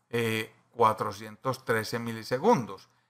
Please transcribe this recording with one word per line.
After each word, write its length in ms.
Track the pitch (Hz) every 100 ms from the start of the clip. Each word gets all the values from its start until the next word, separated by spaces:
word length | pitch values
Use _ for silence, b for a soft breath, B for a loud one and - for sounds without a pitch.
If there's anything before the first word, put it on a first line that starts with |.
| _
eh, 460 | 117 117 110 110 - _
cuatrocientos 960 | - 110 107 107 101 110 107 135 123 -
trece 340 | 113 110 117
milisegundos. 880 | 117 113 107 127 185 214 104 95 - _ _